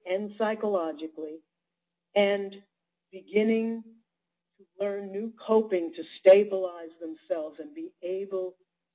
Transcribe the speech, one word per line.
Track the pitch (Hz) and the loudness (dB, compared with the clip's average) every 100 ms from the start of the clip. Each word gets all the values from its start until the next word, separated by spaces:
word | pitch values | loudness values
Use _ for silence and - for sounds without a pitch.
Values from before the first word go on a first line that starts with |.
| 185 | -6
and | 190 208 208 | -4 -4 -4
psychologically, | 214 220 214 190 160 147 160 156 156 160 _ _ _ _ _ _ _ 202 | -4 -2 -2 0 -2 -6 -10 -10 -12 -14 _ _ _ _ _ _ _ 0
and | 202 202 196 196 _ _ _ _ _ | 2 0 -4 -12 _ _ _ _ _
beginning | 185 - 208 220 226 226 226 226 - _ _ _ _ _ _ | -20 -2 0 2 2 -2 -6 -12 -20 _ _ _ _ _ _
to | 196 - | _ -6
learn | 202 202 202 | -6 -6 -8
new | 196 226 - | -8 -8 -6
coping | - 220 220 185 165 | 2 2 4 0 -2
to | 165 160 - | -8 -14 4
stabilize | 190 202 208 190 185 175 165 165 | 10 10 8 0 -4 -8 -16 -14
themselves | 165 160 - 170 156 147 | -12 -10 -6 -4 -6 -10
and | 147 | -16
be | 156 175 _ | -14 -16 _
able | 180 190 196 190 185 - _ _ _ | -8 -6 -6 -6 -8 -12 _ _ _